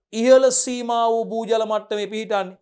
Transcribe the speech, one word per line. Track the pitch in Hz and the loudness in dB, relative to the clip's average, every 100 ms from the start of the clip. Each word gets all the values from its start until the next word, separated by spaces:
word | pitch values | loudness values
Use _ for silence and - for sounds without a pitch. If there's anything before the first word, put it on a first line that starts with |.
| _ | _
ඉහළ | 220 240 262 262 | -2 6 6 6
සීමා | 254 254 247 240 233 226 | 2 -2 -6 -4 -2 0
වූ | 226 190 | 0 -4
භූජල | 226 220 220 220 | -6 -2 -2 -2
මට්ටමේ | 214 214 208 196 | -4 -6 -8 -6
පිහිටන්නේ. | 220 214 202 185 185 | -8 -4 -4 -6 -12